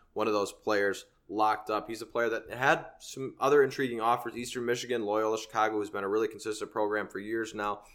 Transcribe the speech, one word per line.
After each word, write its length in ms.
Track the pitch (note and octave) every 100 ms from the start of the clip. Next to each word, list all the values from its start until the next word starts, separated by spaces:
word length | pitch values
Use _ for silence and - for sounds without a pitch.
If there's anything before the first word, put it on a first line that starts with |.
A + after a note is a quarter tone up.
| _
one 120 | G#2 G#2+
of 60 |
those 200 | G#2 G2
players 520 | - A2 G#2 G2+ F#2 - _ -
locked 400 | G2+ G#2+ G#2+ -
up. 180 | G#2+ -
He's 160 | A2+
a 40 | A2+
player 240 | A#2 A#2
that 200 | A2 -
had 360 | A#2 C#3 D#3+ - -
some 360 | - C3+ C3 -
other 220 | C3+ D3
intriguing 380 | C#3 C3 C3 A2+
offers, 340 | A2+ A#2+ A#2
Eastern 300 | A2+ A#2+ B2+
Michigan, 400 | A#2 B2 B2 A#2+
Loyola 340 | G#2 G#2+ A2 A2
Chicago, 380 | - A2+ A2 G#2+
who's 140 | G2+
been 140 | G2+
a 40 | G2
really 200 | A2 A2
consistent 440 | G2+ A2 G#2 G2+
program 360 | A2+ G#2 G#2 G2
for 100 | G2
years 360 | G#2 A2+ A2
now. 280 | G#2+ G#2 G2+ -